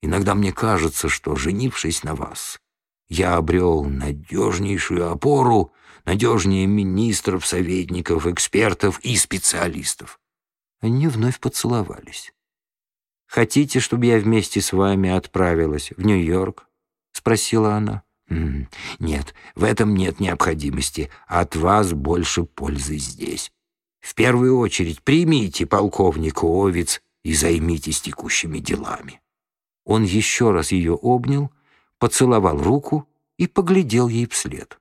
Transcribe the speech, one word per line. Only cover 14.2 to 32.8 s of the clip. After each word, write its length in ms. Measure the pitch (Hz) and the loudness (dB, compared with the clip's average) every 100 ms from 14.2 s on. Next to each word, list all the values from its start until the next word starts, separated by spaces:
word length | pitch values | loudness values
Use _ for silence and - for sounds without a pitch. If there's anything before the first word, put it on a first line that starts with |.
| 107 113 98 - | 4 2 2 -2
с 120 | 95 | -2
вами 380 | 95 98 98 95 | 0 2 2 2
отправилась 800 | 92 - - 90 82 80 76 - | 0 -2 -2 0 2 0 -2 -6
в 100 | - | -2
Нью-Йорк?» 640 | 98 98 82 90 95 - _ _ _ _ _ | 2 2 2 0 -2 -6 _ _ _ _ _
спросила 640 | - - 113 - 113 107 | -6 0 2 2 2 2
она. 280 | 104 107 101 _ _ _ | 2 -2 -6 _ _ _
«М, 400 | 82 80 69 69 - - - | -4 -2 -4 -8 -12 -14 -8
нет, 360 | 82 73 69 - - | -4 -4 -6 -14 -20
в 100 | - | -2
этом 300 | 101 104 107 | 0 2 2
нет 260 | 101 92 80 | 2 0 -2
необходимости. 880 | 98 78 - 80 71 67 69 - 71 - _ | -4 0 0 0 -4 -4 -6 -6 -10 -10 _
От 300 | 87 85 80 | -2 -2 0
вас 360 | 85 104 98 | 2 4 2
больше 520 | 80 71 87 82 - | 0 0 0 0 -2
пользы 520 | 85 - 71 71 69 76 | -4 -6 -6 -6 -6 -6
здесь. 540 | 67 65 - - - _ _ _ _ _ | -8 -10 -10 -8 -10 _ _ _ _ _
В 140 | - | -16
первую 440 | - 123 123 127 127 | 0 2 4 4 4
очередь 440 | 113 - 85 78 | 2 0 -4 -4
примите 640 | - 151 170 156 101 - - | 2 2 4 2 0 -4 0
полковника 760 | 101 101 - 95 76 80 - | 2 2 2 2 2 -2 0
Овиц 580 | 85 87 98 87 85 - _ _ | 0 2 2 2 -2 -4 _ _
и 120 | - | -4
займитесь 680 | 78 85 82 80 82 78 80 | 0 2 2 0 -2 -4 -6
текущими 580 | - - - - 85 76 | -6 -10 -4 -4 -4 -6
делами». 640 | - - - - - - _ _ _ _ _ _ | -6 -6 -6 -10 -12 -20 _ _ _ _ _ _
Он 200 | - 107 | 0 2
ещё 480 | 104 98 107 - 120 | 2 2 0 2 4
раз 200 | 92 78 | 2 2
её 220 | 95 82 | 0 0
обнял, 560 | 85 120 123 123 139 143 _ _ _ _ _ | 0 2 0 2 -2 -2 _ _ _ _ _
поцеловал 640 | 120 - 127 117 95 73 | -2 2 4 4 4 2
руку 460 | 78 139 | 2 2